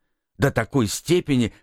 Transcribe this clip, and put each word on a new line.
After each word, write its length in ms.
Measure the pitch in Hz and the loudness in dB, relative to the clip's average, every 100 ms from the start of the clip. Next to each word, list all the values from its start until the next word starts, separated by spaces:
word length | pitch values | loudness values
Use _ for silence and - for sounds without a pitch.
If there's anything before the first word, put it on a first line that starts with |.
| _ _ _ - | _ _ _ -2
До 140 | 135 | 0
такой 360 | - 113 147 101 | 0 -2 0 0
степени 640 | - - 175 156 131 113 - | -2 0 0 0 -2 -2 -6